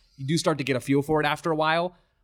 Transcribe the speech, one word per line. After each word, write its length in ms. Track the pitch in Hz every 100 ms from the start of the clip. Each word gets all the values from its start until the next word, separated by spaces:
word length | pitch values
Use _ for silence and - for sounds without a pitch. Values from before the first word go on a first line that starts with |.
| _ -
You 100 | 135
do 120 | 160
start 180 | 185 143
to 80 |
get 100 | 131
a 60 | 127
feel 220 | 127 139
for 180 | 139 156
it 60 | 147
after 240 | 151 170
a 40 |
while. 400 | 156 156 165 180 - _ _